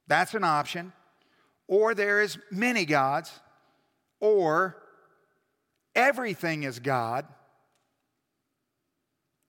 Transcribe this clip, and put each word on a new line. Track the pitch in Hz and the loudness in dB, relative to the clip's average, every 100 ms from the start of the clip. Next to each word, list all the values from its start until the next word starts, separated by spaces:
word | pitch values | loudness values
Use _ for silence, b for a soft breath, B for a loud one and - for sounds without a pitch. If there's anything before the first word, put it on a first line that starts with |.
| - | 0
That's | 151 180 | 0 0
an | 220 | -2
option. | 180 151 135 175 180 - _ _ _ _ _ _ - | 0 0 -2 -8 -12 -18 _ _ _ _ _ _ 0
Or | 190 214 | 2 2
there | 214 202 202 | 2 0 2
is | 208 151 - | 0 -4 -10
many | 185 247 233 | -4 -2 0
gods. | 165 147 135 147 165 - _ _ _ _ _ _ _ - | 2 2 2 -2 -6 -16 _ _ _ _ _ _ _ -2
Or | 214 208 165 160 185 - - _ _ _ _ _ _ _ _ _ _ - | 2 4 4 2 0 -4 -20 _ _ _ _ _ _ _ _ _ _ 0
everything | 254 254 240 175 170 156 | 2 0 -4 -4 -4 -4
is | 143 120 | -6 -6
God. | 127 131 113 123 147 139 _ _ _ _ _ _ _ _ _ _ _ _ _ _ _ _ _ _ _ _ | -4 -2 -2 -6 -8 -16 _ _ _ _ _ _ _ _ _ _ _ _ _ _ _ _ _ _ _ _